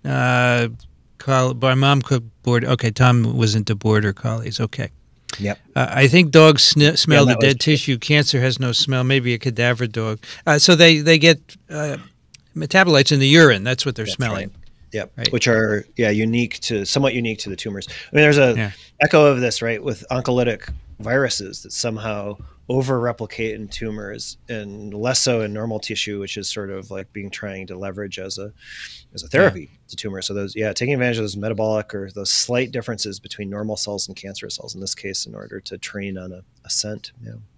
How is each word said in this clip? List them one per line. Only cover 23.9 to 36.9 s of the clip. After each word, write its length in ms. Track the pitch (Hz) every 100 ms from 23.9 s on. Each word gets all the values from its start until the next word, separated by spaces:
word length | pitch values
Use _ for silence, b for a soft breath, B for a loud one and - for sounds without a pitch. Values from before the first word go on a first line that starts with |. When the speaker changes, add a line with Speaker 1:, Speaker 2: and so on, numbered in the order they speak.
| 107 101 113 - - -
Speaker 2:
and 440 | 113 104 101 104
less 260 | 104 120 127
so 200 | - 117
in 120 | 107
normal 260 | 107 113 107
tissue, 400 | - 107 - 101
which 160 | 98 -
is 120 | 98
sort 200 | 110 98
of 200 | 98 101
like 220 | 98 95
being, 160 | 107 98
trying 380 | - 104 95 92
to 100 | 92
leverage 400 | 98 95 101 95
as 200 | 95 95
a, 140 | 104 - B B B B _
as 100 | -
a 40 | -
therapy 420 | 147 185 175 147
Speaker 1:
Yeah. 60 | _ _
Speaker 2:
to 60 | -
tumor. 240 | 107 95
So 120 | -
those, 220 | 101 98 107
yeah, 160 | 107
taking 200 | - 123
advantage 240 | 139 123 113
of 60 |
those 140 | 107 98
metabolic 560 | 107 110 110 107 104
or 160 | 104 98
those 220 | 101 98
slight 400 | - - 123 127
differences 480 | 123 113 110 107 98
between 300 | 95 - 101
normal 260 | 101 107 107
cells 300 | - 101 -
and 80 | 92
cancerous 380 | 98 98 104 -
cells, 180 | -
in 60 | 90
this 140 | 95 -
case, 300 | 98 95 -
in 100 | 53
order 240 | 50 98
to 180 | - 95
train 400 | - 104 98 95
on 140 | 92
a, 100 | 90 _ _ -
a 40 |
scent. 420 | - 104